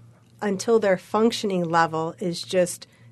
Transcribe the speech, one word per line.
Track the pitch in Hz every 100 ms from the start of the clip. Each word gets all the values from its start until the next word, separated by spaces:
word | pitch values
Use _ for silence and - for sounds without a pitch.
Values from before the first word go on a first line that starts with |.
| - _ _ _
until | 208 196 - 226
their | 202 185
functioning | - 208 233 226 208 185 170
level | 165 165 160 160 165
is | 185 170
just | - 185 175 - - _ -